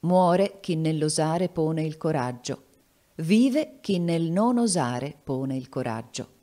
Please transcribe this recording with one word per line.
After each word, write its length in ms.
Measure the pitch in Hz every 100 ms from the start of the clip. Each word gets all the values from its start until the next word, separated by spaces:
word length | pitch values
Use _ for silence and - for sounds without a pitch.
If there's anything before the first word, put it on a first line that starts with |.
Muore 580 | 165 180 180 180 196 196
chi 160 | - 165
nell'osare 720 | 160 156 151 151 156 165 180
pone 340 | 175 156 160
il 140 | 156 151
coraggio, 680 | 165 156 123 123 - 135 _ _ _ _ _ -
vive 640 | 160 214 262 262 302 -
chi 180 | - 185
nel 320 | 170 165 165
non 280 | 175 226 247
osare 580 | 240 180 123 123 135 151
pone 360 | - 131 135 131
il 120 | 127
coraggio. 600 | - 127 113 117 - 120 _